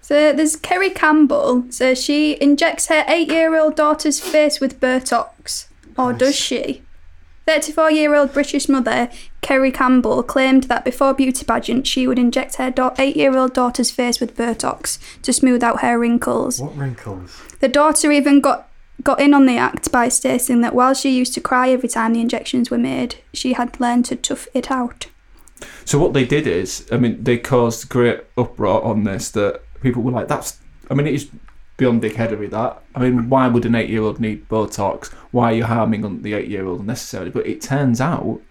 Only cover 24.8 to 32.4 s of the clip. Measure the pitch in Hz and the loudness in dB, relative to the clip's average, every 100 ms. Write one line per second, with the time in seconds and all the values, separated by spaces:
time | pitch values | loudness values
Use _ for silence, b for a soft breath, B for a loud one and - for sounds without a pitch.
24.8 | 240 - - _ _ - - - B B | -4 -8 -18 _ _ -20 -20 -20 B B
25.8 | B 143 170 131 120 - 104 87 98 - | B 2 2 2 0 0 0 -2 -4 -10
26.8 | - 120 120 107 117 120 - 127 117 113 | -4 0 0 0 0 -2 2 2 2 -2
27.8 | - 127 120 - - - 120 - 104 98 | -4 2 2 2 -6 -4 -4 -2 0 0
28.8 | 113 110 104 95 - 110 101 - - - | 0 -2 -2 -4 -6 -2 -2 -4 -12 -4
29.8 | 131 123 120 123 - 147 - - - - | -2 -2 -2 -4 -4 -6 -6 -16 -20 -20
30.8 | - 139 151 - - - - - - - | -4 -2 0 -2 -6 -18 -20 -20 -20 -2
31.8 | 127 117 110 120 113 104 | 2 2 -2 -4 -4 -4